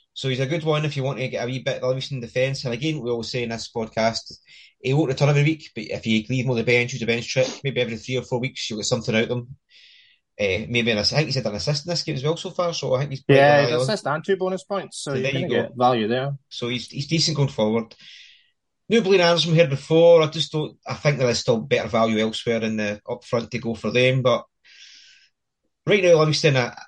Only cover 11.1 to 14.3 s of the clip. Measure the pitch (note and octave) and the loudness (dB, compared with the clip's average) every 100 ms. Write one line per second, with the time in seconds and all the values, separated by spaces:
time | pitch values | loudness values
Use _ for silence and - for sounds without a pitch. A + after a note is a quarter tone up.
11.1 | C3+ D3+ B2+ A2 G#2 - D3 E3+ E3+ - | 0 -2 -4 -4 -4 -4 -6 -4 -6 -6
12.1 | C#3 C#3+ E3 F#3 - F3 D#3+ C#3 B2+ C#3+ | -4 -4 -4 -6 -4 -4 -4 -2 -2 -2
13.1 | C3 - C#3 C#3+ D3 C3 A#2+ C3 - C3+ | -6 4 6 8 6 4 0 -2 -2 -4
14.1 | D#3 E3 | -4 -2